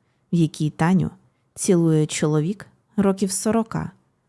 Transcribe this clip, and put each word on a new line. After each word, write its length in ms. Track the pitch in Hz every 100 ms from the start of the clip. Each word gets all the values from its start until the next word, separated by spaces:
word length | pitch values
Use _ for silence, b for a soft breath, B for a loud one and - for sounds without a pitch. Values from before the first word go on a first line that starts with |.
| _ _ -
в 20 | 170
якій 340 | 156 - 151
Таню 400 | - 160 185 151 - _ _ _
цілує 520 | - - 175 165 156 151
чоловік 640 | - 151 151 156 208 - _ _ -
років 340 | 196 190 196
сорока, 600 | - 220 226 220 160 165 - _ _